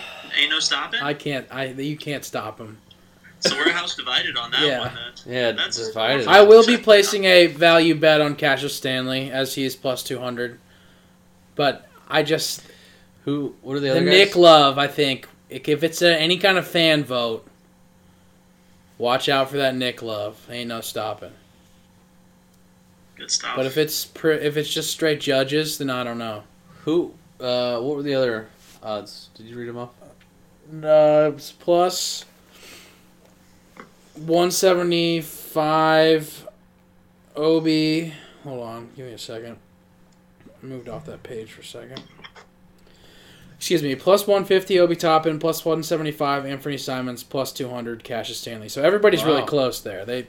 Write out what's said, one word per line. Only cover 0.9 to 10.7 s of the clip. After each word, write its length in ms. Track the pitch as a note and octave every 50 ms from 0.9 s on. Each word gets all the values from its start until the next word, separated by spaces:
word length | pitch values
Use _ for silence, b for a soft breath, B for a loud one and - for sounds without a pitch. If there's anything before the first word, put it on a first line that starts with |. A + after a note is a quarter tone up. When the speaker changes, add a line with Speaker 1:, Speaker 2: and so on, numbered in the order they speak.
| A3+ A3+
Speaker 2:
I 140 | C#3+ D3 D3
can't. 320 | D3 - D3 C#3 B2+ A#2 -
I, 180 | B2 C3 C3+ C3
you 280 | B2+ C#3 C#3 D3+ D3
can't 260 | - - D3 C#3+ A#2+
stop 360 | - - - A#2+ G#2 G#2+ - -
him. 160 | A2+ G#2+ A2 - _ - - _ _ _ _ _ - - - -
Speaker 1:
So 140 | - F3+ G3+ -
we're 140 | - F3
house 220 | F3 E3+ F3 - -
divided 440 | - - B2 C3 D#3+ F3+ E3+ B2+ A#2+
on 120 | A#2 -
that 100 | A#2+ C#3+
Speaker 2:
Yeah. 160 | D3+ D3 B2+ A#2+
Speaker 1:
one, 140 | A2+ B2 A#2+
then. 180 | A#2 A#2 A#2+ - - - B2 B2
Speaker 3:
Yeah, 180 | B2+ A#2+ A2+
Speaker 1:
That's 240 | G#2+ D3+ F3+ - - - - -
Speaker 3:
divided. 380 | - A2 A2 A#2+ C#3 C3+ A2+
Speaker 2:
I 140 | D#3 F#3 G3+
will 240 | G3+ G#3 A3 A#3 A3+
be 120 | A#3 A#3+
Speaker 1:
Check. 80 | - -
Speaker 2:
placing 400 | A3 G#3 G3+ G3+ - G#3+ G3 F#3+
a 220 | F#3 F3+ F3+ F3
value 480 | D#3+ C#3+ D3 E3+ E3 E3 E3 E3 E3 D#3
bet 280 | D3 D#3+ D#3 D3+ D3+
on 140 | D3+ D3 C#3+
Cassius 380 | - D3+ C#3 C3+ C#3 C#3+ C#3 -
Stanley 560 | - - C3 C3 B2+ B2+ B2+ C3 C3 C3+ C3+
as 240 | B2+ C3 C3+ C3 -
he 100 | C#3 C3+
is 120 | B2+ C3
plus 260 | - - C3 B2+ B2+
two 160 | - - C3 A#2+
hundred, 400 | B2+ B2 B2 A#2+ B2 A#2 A#2+ - _ b